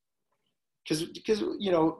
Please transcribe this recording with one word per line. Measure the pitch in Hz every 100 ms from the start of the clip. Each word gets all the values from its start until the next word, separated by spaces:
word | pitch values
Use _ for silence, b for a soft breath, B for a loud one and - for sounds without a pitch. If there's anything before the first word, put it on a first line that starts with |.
| _ _ _ _ _ _ _ _ -
'cause, | 156 170 - -
'cause, | 214 214 -
you | 202
know, | 170 160